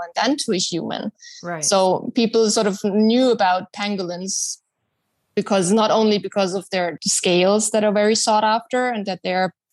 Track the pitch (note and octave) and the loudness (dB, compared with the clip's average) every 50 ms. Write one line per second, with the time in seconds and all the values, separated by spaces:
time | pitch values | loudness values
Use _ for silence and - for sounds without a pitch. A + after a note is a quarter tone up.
0 | F3 E3+ - F#3+ G#3+ B3+ D4+ C#4+ - - F#3+ F#3+ F3+ - F3+ D#3+ - - - - | -10 -8 -4 -2 0 0 0 -2 -2 -2 -2 -2 -2 -4 -4 -6 -6 -6 -6 -6
1 | - G#3+ - _ - - - - - F3 F3 D#3 D3+ - G3+ F#3+ F#3+ F#3 F3+ - | -8 -10 -12 _ -18 -20 -20 -14 -10 -10 -8 -4 -2 0 2 2 4 2 2 0
2 | - - - B3 A3+ A3 - A3+ A3+ G#3 G#3+ A3+ G#3 G#3 F#3+ - - G3+ F#3+ G#3+ | -2 -4 -2 0 0 2 2 2 2 2 2 0 0 0 -2 -2 -2 0 2 2
3 | G#3+ A3 A#3 B3+ C4 B3+ A3+ A3 G3+ F#3 F#3 F#3 F#3 - - - G3+ G#3 G3+ F#3+ | 4 4 4 4 4 2 2 2 2 2 0 0 -4 -8 -10 -8 -6 -4 -4 -4
4 | F#3 E3+ F3 F3 F#3+ F#3+ G3 - - - - - _ _ _ _ _ _ _ _ | -6 -6 -8 -8 -8 -6 -6 -6 -6 -8 -10 -12 _ _ _ _ _ _ _ _
5 | _ _ _ _ _ _ - G#3 - - G#3 G3 F3+ F3 G#3 A3+ G#3+ G#3 D#3 A3 | _ _ _ _ _ _ -6 -4 -2 0 0 0 2 2 2 2 2 2 2 2
6 | A3 A3 G#3 G3+ F#3 F#3+ - G#3 G3 F3+ F#3 G3 - - G3 F#3 F3 E3+ D#3 - | 2 2 2 0 -2 -4 -2 -2 -2 -2 -2 -6 -6 -6 -4 -4 -4 -4 -6 -6
7 | - F#3+ - - - F#3 F3 F3+ F3+ F#3+ G3+ G#3+ G#3+ - - A3 G#3 G#3+ G3 G#3 | -4 -4 -2 0 0 2 2 4 4 4 4 2 2 0 0 0 2 2 2 2
8 | G#3 G#3+ A3+ A3 - A#3 G#3+ G#3+ A3 G#3+ A3 A#3 A3+ - C4 B3 B3+ B3 A#3+ G#3 | 2 2 2 2 2 2 2 2 2 2 0 -2 -2 -4 -4 -2 -2 -2 -4 -4
9 | G3 G3+ F#3 F3+ - F#3 F3+ F#3 F#3 F3 - _ _ _ | -6 -6 -8 -6 -4 -2 0 0 0 -2 -4 _ _ _